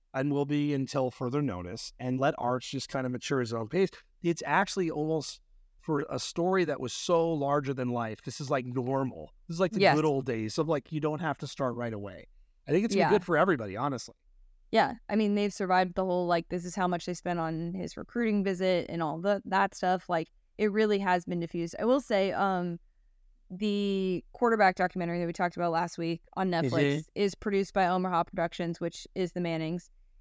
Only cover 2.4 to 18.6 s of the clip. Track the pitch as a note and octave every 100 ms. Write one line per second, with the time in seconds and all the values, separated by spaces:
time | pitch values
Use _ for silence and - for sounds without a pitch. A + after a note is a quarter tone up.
2.4 | A#2+ B2 - C3+ - C#3 B2+ B2 - C#3
3.4 | A#2+ A2+ A2 E3+ F#3+ - _ _ F3 E3
4.4 | - D#3 G3+ - E3+ D3+ D#3 D#3+ C3+ -
5.4 | _ - _ _ - D3+ D#3 C3 - -
6.4 | F3 F#3+ E3 C#3 B2 - - E3+ E3 D#3+
7.4 | C#3 D3 C3+ C3 B2+ A#2+ A2+ G#2+ - -
8.4 | C#3 C#3 B2+ B2+ B2 C3+ C3+ E2+ D2+ -
9.4 | - E3 F#3 G#3 F#3+ D3 D#3 C#3 C3 A2+
10.4 | A2 - D#3 D3+ - D#3 D3+ D#3 D#3+ C#3
11.4 | C#3+ - C3+ A#2 A#2+ G#2+ G2+ F2+ - -
12.4 | - _ - D#3+ A3 G3 D#3+ G3+ F3+ D#3
13.4 | F#3 D3 G#2 G2 C#3 B2+ - - _ _
14.4 | - _ _ A3+ F3 - - G#3 G#3+ G#3
15.4 | G3+ - F#3+ F#3 F#3 F3 F#3+ F3+ F3 E3+
16.4 | E3+ F#3 F3 G3+ F3+ F3 - F3 F3+ F3
17.4 | D#3+ D#3+ E3+ F#3 E3 - - A#3+ A3+ G#3
18.4 | G3 F3+